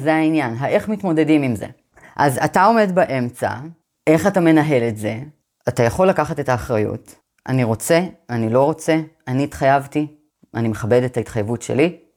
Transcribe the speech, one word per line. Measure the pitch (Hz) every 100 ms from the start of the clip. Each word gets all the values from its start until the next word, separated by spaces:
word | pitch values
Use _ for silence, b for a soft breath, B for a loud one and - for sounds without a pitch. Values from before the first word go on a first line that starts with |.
זה | 139
העניין, | 160 156 160 127 113
האיך | 135 175 202
מתמודדים | 208 190 160 147 156
עם | 135 107
זה. | - - _ B B -
אז | 143 127
אתה | 156 196
עומד | 196 233 202
באמצע, | 180 175 131 120 123 101 104 156 165 _ _ -
איך | 156 202
אתה | 190
מנהל | 165 156 151 131 117
את | 107
זה? | 104 110 147 - _ _ -
אתה | 123
יכול | 117 147 185
לקחת | 185 147 160
את | -
האחריות. | 123 - 110 104 104 - - _ _ -
"אני | 131
רוצה, | 117 110 - 170 185 - -
אני | 120 110
לא | 123
רוצה, | 143 156 - 160 151 _ -
אני | 127
התחייבתי, | 147 - 135 139 135 151 151 - _ _ _
אני | 120 117
מכבד | 104 104 123
את | 123 123
ההתחייבות | 107 117 104 117
שלי", | - 117 165 175 _